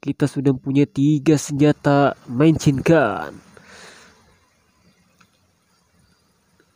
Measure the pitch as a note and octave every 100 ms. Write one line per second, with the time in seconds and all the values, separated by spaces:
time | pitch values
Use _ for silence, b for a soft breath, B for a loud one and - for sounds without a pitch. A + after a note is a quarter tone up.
0 | - C#3 C#3+ - C#3 C3 - C3+ C#3+ -
1 | C#3 D3+ C3+ D3+ - C#3+ D3+ D3 D3 C#3+
2 | C#3 - - B2 D#3+ D#3 - C3+ A#2 E3
3 | A#2+ F#2 D2 - _ - B B B B
4 | B B B B _ _ _ _ _ _
5 | _ _ _ _ _ _ _ _ _ _
6 | _ _ _ _ _ _ _